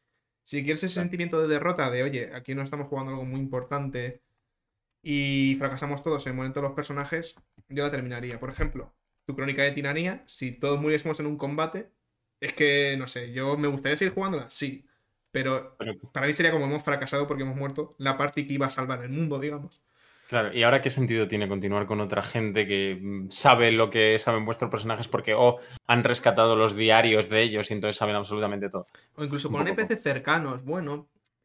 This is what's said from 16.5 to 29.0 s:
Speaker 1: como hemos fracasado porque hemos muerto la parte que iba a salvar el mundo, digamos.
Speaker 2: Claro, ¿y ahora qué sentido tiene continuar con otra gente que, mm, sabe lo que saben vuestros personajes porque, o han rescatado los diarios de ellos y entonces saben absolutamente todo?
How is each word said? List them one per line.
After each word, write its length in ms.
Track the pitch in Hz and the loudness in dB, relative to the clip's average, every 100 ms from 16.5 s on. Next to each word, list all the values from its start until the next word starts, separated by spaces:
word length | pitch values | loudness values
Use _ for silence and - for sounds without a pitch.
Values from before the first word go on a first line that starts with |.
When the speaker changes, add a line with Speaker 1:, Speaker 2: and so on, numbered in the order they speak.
Speaker 1:
como 140 | 160 139 | 2 0
hemos 180 | 147 | -2
fracasado 420 | 147 143 131 143 143 | -2 -4 -2 -2 -2
porque 180 | 139 | -4
hemos 120 | 135 131 | -4 -4
muerto 400 | 139 135 151 - | -6 -6 -8 -4
la 200 | 139 135 | -2 0
parte 280 | 143 147 143 | -2 -2 -4
que 80 | |
iba 140 | 139 135 | 0 -2
a 20 | |
salvar 320 | 135 131 127 | -2 -4 -6
el 80 | 123 | -6
mundo, 300 | 139 160 139 | -4 -2 -4
digamos. 420 | 147 147 160 _ _ _ _ _ - | -4 -8 -10 _ _ _ _ _ -4
Speaker 2:
Claro, 260 | 120 107 | 0 0
¿y 100 | 123 | 4
ahora 180 | 117 135 | 6 6
qué 80 | 135 | 4
sentido 380 | 127 123 113 104 | 2 2 2 2
tiene 200 | 104 101 | 0 0
continuar 380 | 98 98 101 101 | 0 0 0 0
con 160 | 107 | -2
otra 220 | 101 101 | -2 -2
gente 420 | 95 117 110 101 101 | -2 -2 0 0 0
que, 300 | 98 98 92 | 0 0 -2
mm, 300 | 98 98 95 | -6 -8 -6
sabe 420 | - 143 120 117 | 4 6 8 8
lo 180 | 110 113 | 6 4
que 300 | 113 110 110 | 4 4 4
saben 260 | - 113 110 | 2 0 0
vuestros 260 | 117 120 | -4 -4
personajes 360 | 110 110 110 117 | -4 -4 -4 -4
porque, 260 | - - 107 | -4 0 6
o 240 | 123 120 - - - | 6 4 -2 -6 2
han 180 | 120 | 4
rescatado 520 | 117 120 123 117 113 110 | 4 4 4 6 6 6
los 200 | 110 101 | 4 4
diarios 540 | 110 110 117 107 107 | 6 8 8 4 4
de 140 | 110 | 4
ellos 260 | 117 107 104 | 2 2 -4
y 60 | 107 | -4
entonces 200 | 107 101 | -4 -2
saben 180 | 107 104 | 0 0
absolutamente 540 | 101 107 107 101 98 | -2 -2 -2 -4 -6
todo? 180 | 95 90 - | -8 -10 -16